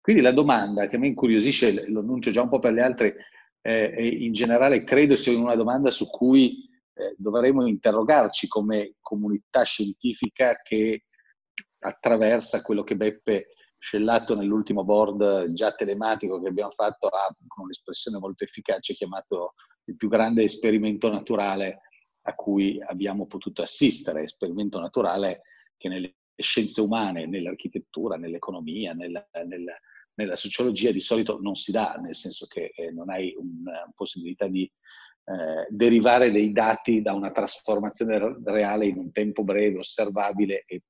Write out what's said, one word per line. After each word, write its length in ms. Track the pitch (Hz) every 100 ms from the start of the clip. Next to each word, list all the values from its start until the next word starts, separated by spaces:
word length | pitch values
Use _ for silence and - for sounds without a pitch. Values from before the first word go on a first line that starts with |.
Quindi 200 | - 214
la 120 | 127
domanda 540 | 131 147 120 101 104 101
che 120 | 120
mi 100 | 139
incuriosisce, 800 | 123 127 110 117 135 120 95 -
lo 120 | 107
annuncio 300 | 107 127 117
già 120 | 110
un 80 | 123
po' 80 | 131
per 160 | 117
le 80 | 113
altre, 340 | 127 127 110 - - - _ _
eh, 320 | 113 113 107 113
e 100 | 117
in 260 | - 117
generale 520 | 107 120 117 135 127
credo 320 | - 131 147 135
sia 200 | - 117
una 180 | 120 117
domanda 340 | 113 127 139
su 180 | - 104
cui, 580 | - 127 135 127 - - _ _
eh, 220 | - 95 -
dovremo 500 | 101 110 127 135 123
interrogarci 840 | 101 113 107 110 151 107 - 95
come 480 | 110 104 107 101 _
comunità 640 | - 104 104 101 _ 131
scientifica 920 | 117 - 101 95 123 110 113 - 127 117
che 480 | - 110 110 110 _ _ _ _ _ - _ _
attraversa 800 | 98 - 120 113 110 117 110 107
quello 220 | - 104
che 140 | 101 101
Beppe 560 | 107 - - 101 - _ _ _
Scellato 560 | - 107 107 117 -
nell'ultimo 500 | 107 101 107 104 104
board 680 | 92 104 107 104 101 98 85
già 200 | 85 107
telematico 680 | - 101 101 110 107 101 92
che 60 | 92
abbiamo 240 | 92 101
fatto 340 | - 107 - 104
ha, 260 | 95 95 - 120
con 180 | -
un'espressione 540 | 92 90 - - - 104
molto 260 | 95 95
efficace, 500 | 101 - 107 95 -
chiamato 600 | 98 92 95 - 95 90 _ _ _
il 120 | - 123
più 120 | 107
grande 340 | 110 113 117
esperimento 680 | 107 - 113 107 107 104 117
naturale 760 | 104 - 113 101 98 98 - _ _ _ _
a 120 | -
cui 480 | - - 101 98 98
abbiamo 440 | - 90 101 98 95
potuto 360 | 98 - -
assistere, 640 | 85 - 139 117 - 78
esperimento 560 | 73 - 92 90 104 92
naturale 640 | 85 - 98 95 98 87 _ _ _ _
che 120 | 92
nelle 280 | 92 90 _ _ _
scienze 440 | - - 107 -
umane, 460 | 104 113 104 87 80
nell'architettura, 920 | 95 87 90 - 80 - - 104 82
nell'economia, 760 | 85 85 - 92 80 92 98
nella, 340 | 82 87 87 - 85 85
nella, 320 | 90 87 - _ - _
nella 220 | - 104 87
sociologia 540 | 101 - 123 98 113
di 100 | 92
solito 380 | - 113 107 107
non 140 | 101
si 160 | 95 -
dà, 280 | 104 107 -
nel 140 | 85 87
senso 300 | 95 - -
che, 260 | - 82
eh, 160 | - 85
non 200 | 82 87
hai 220 | 95 92 -
un-, 240 | 87 82
una 260 | 87 82 87
possibilità 540 | _ 95 90 85 90 101
di, 160 | 92
eh, 1040 | 92 _ _ - - _ - 92 80 80 -
derivare 600 | 107 120 117 117 123 123
dei 200 | 104 107
dati 480 | 104 110 107 - 113
da 140 | 104
una 160 | 98 98
trasformazione 880 | - 101 - - 104 104 - 113 107
re-, 180 | 107 131
reale 420 | - 107 104 107 104
in 120 | 95
un 140 | 87
tempo 320 | - 107 98
breve, 340 | 101 101 104 92
osservabile 840 | 90 - 104 101 101 98 101 98 -
e 160 | 90